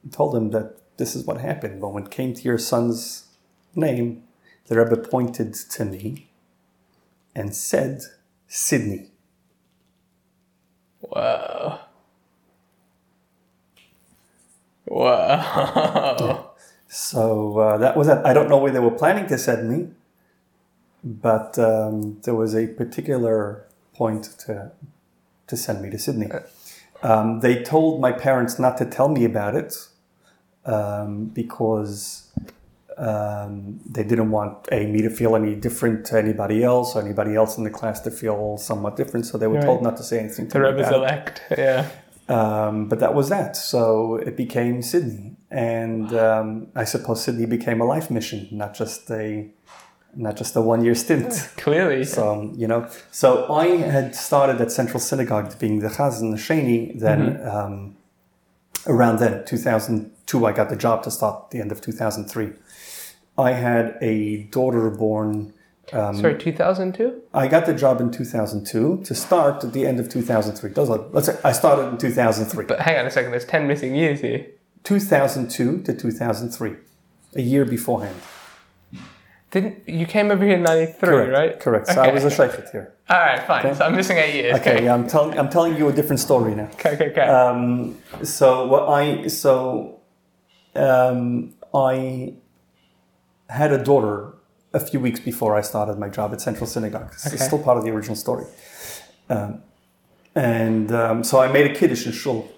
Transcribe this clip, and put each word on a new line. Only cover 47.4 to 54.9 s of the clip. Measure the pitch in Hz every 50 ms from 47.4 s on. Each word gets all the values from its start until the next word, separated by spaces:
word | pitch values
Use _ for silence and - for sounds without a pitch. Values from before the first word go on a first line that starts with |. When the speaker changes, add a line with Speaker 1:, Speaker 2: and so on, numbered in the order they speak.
| 117
Speaker 1:
became | 113 120 117 - 127 117 113
a | 117
life | 120 139 160 160 -
mission, | 120 110 107 - - 104 95 -
not | - 104 104 101 -
just | - 117 110 - - - -
a, | 117 110 107 107 104 104 107 107 _ _ _ _ - - - - _ _ _ _ -
not | 139 117 107 104
just | - 110 - -
a | 123
one-year | 113 113 117 117 117 117 117
stint. | 117 - - 165 143 117 247 240 170 139 - -
Speaker 2:
Clearly. | - - 147 147 165 190 170 139 131 131
Speaker 1:
So, | 135 - - 110 104 104 104 104 107 -
you | 123 113
know, | 110 113 117 117 - - - - _
so | - - - 131 127 127 - - 151
I | 156 165 175 180
had | 170 160 151 143 139 131 120 -
started | - - - 151 143 139 135 131 120
at | 120 117 -
Central | - 127 120